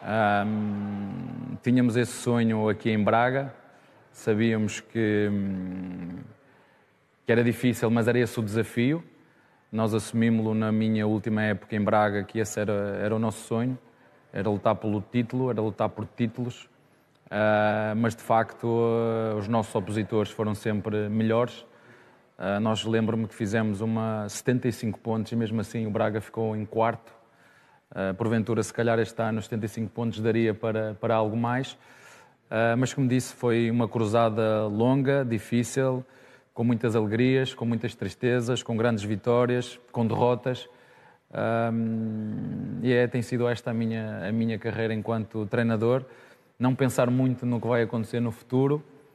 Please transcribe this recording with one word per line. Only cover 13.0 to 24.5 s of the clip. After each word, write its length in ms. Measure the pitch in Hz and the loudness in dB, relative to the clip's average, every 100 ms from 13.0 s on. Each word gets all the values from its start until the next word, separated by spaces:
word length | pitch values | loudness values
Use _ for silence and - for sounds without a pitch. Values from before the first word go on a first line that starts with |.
era 140 | 101 110 | -2 0
o 20 | |
nosso 300 | 113 110 - | -2 -4 -4
sonho: 280 | 113 123 131 - _ - _ _ | -2 -2 -4 -10 _ -20 _ _
era 160 | - 101 | -4 -2
lutar 280 | 101 113 104 | 0 0 0
pelo 260 | 107 104 | 0 -2
título, 480 | 98 120 117 127 131 | -2 -2 -2 -2 -2
era 100 | 113 | 0
lutar 300 | 110 92 110 | -2 -2 -4
por 160 | - 104 | -2 -10
títulos. 640 | - 120 117 120 - - _ _ _ _ _ - | -4 -4 -2 -8 -8 -20 _ _ _ _ _ -8
Ah, 640 | 104 107 107 107 107 107 107 | 0 2 4 4 2 0 0
mas, 180 | 117 113 | 0 -2
de 60 | |
facto, 460 | - 113 113 - 117 | 2 2 2 -2 -2
ah, 680 | 117 117 117 117 113 113 107 | 2 2 2 0 0 -2 -2
os 120 | 101 | 0
nossos 260 | 117 107 | 0 0
opositores 580 | 113 95 107 104 113 104 | -2 -2 -2 0 0 0
foram 220 | - 107 | -2 -2
sempre 560 | 104 113 104 110 107 104 | -2 -2 -2 -2 -2 0
melhores. 560 | 110 110 113 120 - - - - - - _ _ - | 0 2 2 0 -4 -20 -20 -20 -20 -20 _ _ -8
Ah, 220 | 92 101 | -2 0
nós 260 | 110 107 104 | 0 0 0
lembro-me 420 | 113 110 113 110 | 0 2 0 -4
que 60 | |
fizemos 480 | - 110 113 110 98 | -4 -2 0 0 -2
uma 480 | 113 113 113 110 104 | -2 -2 -2 -4 -6
setenta 380 | - - | -6 0